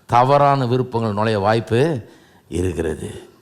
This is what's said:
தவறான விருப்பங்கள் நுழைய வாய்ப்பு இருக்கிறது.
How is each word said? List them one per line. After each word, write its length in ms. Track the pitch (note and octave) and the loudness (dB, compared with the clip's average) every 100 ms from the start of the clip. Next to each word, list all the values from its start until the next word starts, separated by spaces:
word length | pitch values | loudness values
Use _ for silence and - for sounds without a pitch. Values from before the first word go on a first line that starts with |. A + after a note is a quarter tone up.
| - | -2
தவறான 600 | A#2+ B2+ C#3+ C#3+ C#3 B2 | 2 4 4 4 2 0
விருப்பங்கள் 480 | B2+ B2+ A#2 A2+ | -2 -2 -2 -4
நுழைய 260 | G2+ A2 G#2+ | -2 0 0
வாய்ப்பு 720 | G2 A2+ A2 A2+ D#3 C3+ - - _ _ _ | 0 0 0 0 0 -2 -8 -20 _ _ _
இருக்கிறது. 600 | E2+ F2+ E2+ D#2+ D2+ - - - _ | -4 -4 -2 -4 -6 -10 -14 -18 _